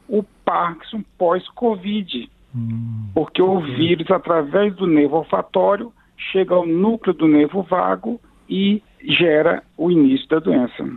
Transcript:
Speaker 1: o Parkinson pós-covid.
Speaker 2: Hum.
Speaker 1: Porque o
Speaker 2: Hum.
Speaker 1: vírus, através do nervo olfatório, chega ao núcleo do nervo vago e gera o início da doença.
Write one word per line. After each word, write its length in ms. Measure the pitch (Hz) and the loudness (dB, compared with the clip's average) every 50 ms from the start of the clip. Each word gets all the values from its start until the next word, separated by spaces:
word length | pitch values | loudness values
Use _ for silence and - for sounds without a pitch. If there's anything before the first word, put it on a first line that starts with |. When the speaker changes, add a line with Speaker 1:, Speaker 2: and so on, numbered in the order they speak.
| _ - | _ -4
Speaker 1:
o 140 | 226 208 196 _ _ _ - | -4 -4 -4 _ _ _ -4
Parkinson 580 | - 175 170 175 170 170 160 - - - 214 - _ _ - | -2 -2 0 -2 -4 -6 -8 -16 -14 -12 -14 -14 _ _ -2
pós-covid. 1120 | 185 170 175 185 - - - - 247 233 220 185 175 208 208 214 190 170 - 120 113 - _ _ _ _ 131 | 0 0 0 -2 -4 -10 -8 -4 -2 -2 -2 -2 -6 -6 -4 -6 -6 -6 -10 -10 -12 -12 _ _ _ _ -10
Speaker 2:
Hum. 540 | 120 117 113 113 113 117 117 113 110 110 101 | -8 -6 -6 -6 -8 -8 -8 -10 -10 -8 -4
Speaker 1:
Porque 300 | 98 160 151 - - - | -2 -2 -2 -2 0 2
o 160 | 180 185 190 185 | 2 2 2 0
Speaker 2:
Hum. 20 | |
Speaker 1:
vírus, 480 | 156 139 127 127 160 170 175 160 160 - | -2 -4 -2 0 0 0 0 0 2 0
através 600 | 190 175 - - 170 165 147 143 156 196 208 208 190 | 0 0 2 0 0 0 0 0 0 0 0 0 0
do 100 | 175 190 | -2 0
nervo 300 | 175 156 151 147 139 143 | 2 4 4 4 2 2
olfatório, 760 | 165 156 - - 190 - - - 190 185 190 202 202 226 233 _ _ _ _ _ - - - | -2 -2 -2 -2 -4 -2 -2 0 0 2 2 0 0 -4 -12 _ _ _ _ _ -16 -10 -4
chega 240 | - 190 190 - 180 | -2 -2 0 2 0
ao 100 | 180 170 | 0 0
núcleo 480 | 170 165 175 196 220 233 220 - 196 | 0 0 2 2 0 0 -2 -2 -2
do 140 | 170 151 160 | -2 2 2
nervo 340 | 156 151 147 147 147 180 196 | 4 4 4 4 2 0 -4
vago 580 | 185 - 185 180 185 185 190 185 - 226 240 233 _ _ _ _ _ - | -2 -2 -2 0 0 0 -2 -2 -4 -8 -8 -8 _ _ _ _ _ -6
e 320 | 180 185 196 202 208 208 _ _ _ _ | -4 0 0 0 0 0 _ _ _ _
gera 600 | - - 151 - 175 170 151 151 156 170 175 - - _ _ | -6 -2 0 2 2 4 4 4 2 2 0 -2 -6 _ _
o 140 | - 156 175 | -4 0 2
início 380 | 180 160 143 135 131 135 - - | 4 4 4 4 2 0 -2 -2
da 100 | 156 160 | -2 0
doença. 500 | 160 190 165 135 123 113 - - - 131 123 | 0 2 0 0 0 -2 -6 -8 -10 -10 -10